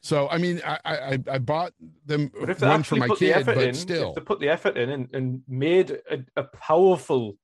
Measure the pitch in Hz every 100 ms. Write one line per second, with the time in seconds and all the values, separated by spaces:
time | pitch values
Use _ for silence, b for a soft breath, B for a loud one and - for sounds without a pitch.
0 | - 151 143 165 175 175 151 151 165 156
1 | 135 135 135 135 123 151 175 _ 160 _
2 | 143 147 147 - 147 185 196 196 143 -
3 | 123 208 - 170 135 170 131 127 180 170
4 | 113 82 156 - 143 165 202 - 123 143
5 | 127 135 131 127 131 127 143 180 180 147
6 | - 151 131 - 135 - - 160 190 180
7 | - 135 113 101